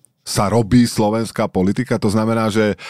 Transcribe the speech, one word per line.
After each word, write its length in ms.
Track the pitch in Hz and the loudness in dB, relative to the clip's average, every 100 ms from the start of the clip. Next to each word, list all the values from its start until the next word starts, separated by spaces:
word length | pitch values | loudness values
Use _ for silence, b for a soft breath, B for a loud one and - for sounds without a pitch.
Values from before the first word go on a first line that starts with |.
| _ _ | _ _
sa 240 | - - 101 | -8 -2 0
robí 400 | 107 107 123 117 | 0 2 4 2
slovenská 640 | - 104 110 113 - 107 | 2 0 0 -4 -4 -4
politika? 480 | 95 92 101 123 113 | 0 0 0 -2 -2
To 80 | 107 | 0
znamená, 400 | 107 110 113 110 | 0 0 0 0
že, 320 | 104 107 98 B | 0 0 -2 B